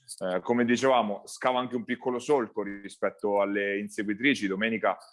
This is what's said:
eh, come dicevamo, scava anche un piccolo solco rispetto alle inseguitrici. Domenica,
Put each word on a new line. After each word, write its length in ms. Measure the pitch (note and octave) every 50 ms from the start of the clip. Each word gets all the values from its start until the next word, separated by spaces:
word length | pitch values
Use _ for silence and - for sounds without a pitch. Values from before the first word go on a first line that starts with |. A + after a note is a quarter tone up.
| _ - - -
eh, 200 | F#2+ F#2 F2+ F#2
come 220 | F2 - A#2+ A#2+ A#2+
dicevamo, 600 | A#2 A#2+ A#2 B2 C3+ C3 B2 A2 G#2 G2+ G2 -
scava 340 | - - - - C3 B2+ B2
anche 160 | B2+ B2 B2
un 80 | B2 G#2+
piccolo 360 | A2 B2 - - C3 B2 A#2+
solco 420 | A#2 - D3 C#3 A#2 G#2 - -
rispetto 800 | G2+ G2+ G2+ G2+ G2+ G2 - - - G2 - - - G#2 G2+ G2+
alle 380 | G2+ G2+ G2+ G2+ G2+ G2+ G2+ G2+
inseguitrici. 680 | G#2 G#2 - - G#2 G2+ G#2+ G2 A#2+ C#3+ C3+ - G#2
Domenica, 500 | G2 F#2+ F#2 G#2+ A2+ A2+ G#2+ F2+ G2+ F#2 - - -